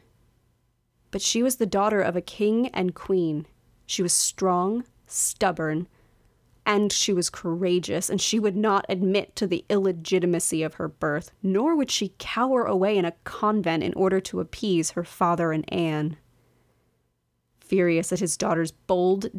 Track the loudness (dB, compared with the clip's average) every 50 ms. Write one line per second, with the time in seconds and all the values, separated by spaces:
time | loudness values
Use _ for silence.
0 | _ _ _ _ _ _ _ _ _ _ _ _ _ _ _ _ _ _ _ _
1 | _ _ -6 -4 -2 -2 0 2 2 0 0 0 -2 0 2 2 2 2 2 2
2 | 2 0 0 -2 -4 -6 -4 0 0 2 2 2 0 0 -2 -2 -2 -2 -4 -4
3 | -4 -2 0 2 2 0 0 -4 -6 -10 _ _ _ _ _ _ _ -6 -4 -2
4 | 0 0 0 0 0 -2 -2 0 0 2 2 2 2 0 -2 -4 -6 -8 _ _
5 | _ -10 -6 -4 -4 -4 -2 0 0 0 0 0 -2 -2 -2 -4 -4 -6 _ _
6 | _ _ _ _ _ _ _ _ _ _ _ _ -2 0 2 2 2 2 0 0
7 | 0 0 0 0 0 -2 -4 -6 -6 -4 -2 0 0 2 2 0 0 -2 -2 -2
8 | -2 -2 -2 -2 0 0 0 0 0 0 0 2 2 2 2 2 0 0 -2 0
9 | 2 2 2 2 0 -2 -4 -4 -2 0 0 -2 -2 0 0 2 2 0 0 -2
10 | -2 0 0 2 4 2 2 2 0 -2 -2 -2 -2 -4 -4 -6 -8 -8 -6 -4
11 | -2 -2 -2 -2 -4 -8 -10 _ -2 0 2 2 2 2 2 2 2 0 -2 -2
12 | -4 -4 -6 -10 -10 -6 -2 0 0 2 2 2 2 2 2 2 2 4 4 2
13 | 2 0 -2 _ -12 -14 -6 -2 0 0 2 2 2 0 0 0 0 -2 0 2
14 | 2 2 2 2 -2 -2 -4 -6 -6 -6 -8 -4 -2 0 2 2 0 0 -2 -6
15 | -8 -6 -2 0 0 2 2 2 0 0 0 -2 -4 -4 -2 -2 -2 0 0 -2
16 | -2 -2 -4 -8 _ _ _ _ _ _ _ _ _ _ _ _ _ _ _ _
17 | _ _ _ _ _ _ _ _ _ _ _ _ -6 -2 0 2 4 4 2 2
18 | 0 -2 -2 -2 -2 -2 -2 -2 -2 0 0 0 0 -2 -4 _ _ 0 0 2
19 | 4 2 2 2 -2 -6 -4